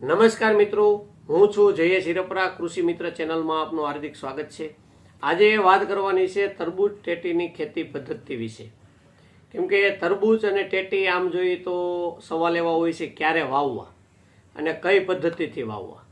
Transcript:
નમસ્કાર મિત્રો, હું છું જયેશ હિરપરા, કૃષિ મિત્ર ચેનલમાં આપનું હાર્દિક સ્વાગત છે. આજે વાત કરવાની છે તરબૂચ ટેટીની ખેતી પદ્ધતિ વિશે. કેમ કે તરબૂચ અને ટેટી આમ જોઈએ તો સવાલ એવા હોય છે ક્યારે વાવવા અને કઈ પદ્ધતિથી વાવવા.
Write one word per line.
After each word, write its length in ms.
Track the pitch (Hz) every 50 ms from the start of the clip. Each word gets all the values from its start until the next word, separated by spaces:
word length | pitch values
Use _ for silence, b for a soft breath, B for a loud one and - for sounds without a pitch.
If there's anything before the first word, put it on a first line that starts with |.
| -
નમસ્કાર 500 | 131 156 190 220 226 220 - 226 220 214
મિત્રો, 520 | 208 208 202 - 202 208 208 208 208 208 - - - - -
હું 240 | 143 170 202 208 208
છું 220 | 208 208 202 190
જયેશ 320 | - 165 170 185 190 - 160
હિરપરા, 400 | 170 185 185 185 - 190 190 180
કૃષિ 340 | - - 170 170 165 190
મિત્ર 280 | 175 170 170 165 170 170
ચેનલમાં 520 | 165 - 165 160 160 165 160 160 160 156
આપનું 240 | 156 156 165 160 151
હાર્દિક 300 | 147 143 151 147 156 139
સ્વાગત 340 | - - 135 135 147 151 151
છે. 260 | - - 160 156 - _ b b b b b b b b -
આજે 340 | 143 165 170 208 214 214 214
વાત 300 | 202 185 190 196 202 190
કરવાની 400 | 196 196 196 196 190 185 185 180
છે 200 | 185 202 202 190
તરબૂચ 440 | 196 - 175 165 175 185 202 202 202 - -
ટેટીની 440 | - 170 170 - 180 170 170 175 170
ખેતી 360 | 170 - 160 147 - 175 160
પદ્ધતિ 520 | 156 - 143 135 - - 117 - - 147
વિશે. 360 | 120 113 113 110 - - - - _ _ b b b b b b b b b b b b b
કેમ 160 | - - 349 359
કે 220 | 202 196 196 202
તરબૂચ 560 | 196 - - 175 190 196 208 220 226 220 214
અને 180 | 208 190 196 190
ટેટી 440 | - - 190 185 190 - 196 196 185
આમ 220 | 180 180 185 185
જોઈએ 260 | 165 180 185 180 180
તો 200 | 175 180 180 180 180 180 175 175 175 175 175 170 170
સવાલ 360 | - - 165 165 165 170 170 170
એવા 140 | 170 170
હોય 220 | 165 165 165 170 160
છે 140 | - 165 156
ક્યારે 340 | - - 160 156 160 165
વાવવા 440 | 156 131 131 139 147 139 123 104 85 - - _ _ _ b b b b b b b b _
અને 240 | - 147 160 160 160 -
કઈ 160 | - 196 196
પદ્ધતિથી 640 | 185 185 185 185 143 170 165 - 170 147 - 156 127
વાવવા. 400 | 110 110 104 95 90 90 - - _